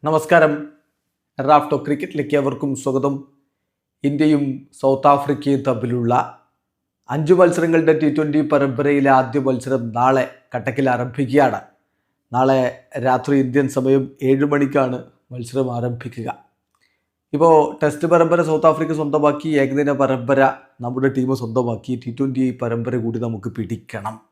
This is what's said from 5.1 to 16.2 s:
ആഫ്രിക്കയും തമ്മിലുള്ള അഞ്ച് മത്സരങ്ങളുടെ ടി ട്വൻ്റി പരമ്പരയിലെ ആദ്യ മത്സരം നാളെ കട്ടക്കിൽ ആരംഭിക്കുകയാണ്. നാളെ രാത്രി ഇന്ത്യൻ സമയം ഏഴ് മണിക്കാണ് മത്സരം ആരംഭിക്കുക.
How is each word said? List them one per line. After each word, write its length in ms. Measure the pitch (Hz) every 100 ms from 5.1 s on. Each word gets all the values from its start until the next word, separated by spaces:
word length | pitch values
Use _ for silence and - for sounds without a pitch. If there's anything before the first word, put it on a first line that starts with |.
ആഫ്രിക്കയും 480 | 143 139 143 - 139 135
തമ്മിലുള്ള 460 | 120 117 120 117 123 - - _ _ _ _ _ _ _
അഞ്ച് 240 | 139 151 180
മത്സരങ്ങളുടെ 540 | 180 170 165 165 160 156
ടി 100 | 156 147
ട്വൻ്റി 260 | 156 147 147
പരമ്പരയിലെ 580 | 147 139 123 143 143 139 131
ആദ്യ 220 | 127 127 135
മത്സരം 360 | 127 123 131 117 113
നാളെ 260 | 127 131 123 - _ 123
കട്ടക്കിൽ 340 | 123 117 135
ആരംഭിക്കുകയാണ്. 680 | 123 123 131 131 135 135 104 - _ _ _ _ _ _
നാളെ 280 | 120 131 135 127 120 _ 143 123
രാത്രി 300 | 127 127 143 135
ഇന്ത്യൻ 240 | 127 135 -
സമയം 260 | 131 135 135 - 131
ഏഴ് 140 | 135 147 147
മണിക്കാണ് 440 | 139 139 131 127 123 _ _
മത്സരം 380 | 123 120 131 127 120
ആരംഭിക്കുക. 520 | 123 120 120 117